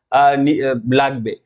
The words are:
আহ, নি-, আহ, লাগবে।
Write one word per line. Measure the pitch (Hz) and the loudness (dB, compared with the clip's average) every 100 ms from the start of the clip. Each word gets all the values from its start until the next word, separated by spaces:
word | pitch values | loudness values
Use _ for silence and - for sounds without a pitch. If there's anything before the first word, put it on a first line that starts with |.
| _ | _
আহ, | 139 143 139 | 2 2 2
নি-, | 143 151 135 | 0 0 -2
আহ, | 123 113 | -4 -2
লাগবে। | 131 139 131 110 - | 0 0 -4 -8 -10